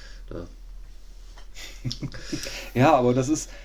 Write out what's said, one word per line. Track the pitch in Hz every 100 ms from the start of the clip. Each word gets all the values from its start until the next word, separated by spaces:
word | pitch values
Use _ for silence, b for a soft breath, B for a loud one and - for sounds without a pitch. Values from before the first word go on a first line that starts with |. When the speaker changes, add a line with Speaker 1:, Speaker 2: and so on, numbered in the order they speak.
| B B -
Speaker 1:
Mhm. | 82
Speaker 2:
Ja. | 87
Speaker 1:
<laughs> | - - - - - - - - - - - - - 127 - 143 B B B B B B
Ja, | 120 143
aber | 143 123
das | 123 131
ist, | 156 - B